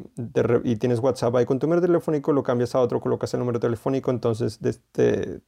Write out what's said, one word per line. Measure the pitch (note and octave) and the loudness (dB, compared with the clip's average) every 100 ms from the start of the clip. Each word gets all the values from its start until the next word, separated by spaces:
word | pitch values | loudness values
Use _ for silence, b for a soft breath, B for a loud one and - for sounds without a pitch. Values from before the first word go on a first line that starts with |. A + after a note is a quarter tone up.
| - - | -10 -12
de | A2+ - | -4 0
re-, | A2+ A#2+ | 2 2
y | - A2 | 0 0
tienes | B2 A#2 | 0 2
WhatsApp | C3 A#2+ A#2 B2 | 0 0 0 2
ahí | A#2+ | 2
con | C3+ | 0
tu | D3 | 0
número | F3 | 2
telefónico, | F3 E3+ D#3+ D3+ D3+ | 2 2 0 -2 0
lo | C#3+ | 0
cambias | B2 B2 A#2+ C3+ | 0 0 0 2
a | |
otro, | B2 B2 | 2 0
colocas | B2+ A#2 A#2+ | -2 -2 -2
el | B2+ | -4
número | B2 A#2 | -2 -2
telefónico, | B2 A2+ C#3 C3+ C3+ | -2 -2 -2 -2 -2
entonces | B2 A#2 A2 A#2 - | -2 -2 -2 -4 -4
de-, | B2 A2+ _ | -4 -6 _
te | - B2 A2 - - | 0 2 2 -2 -8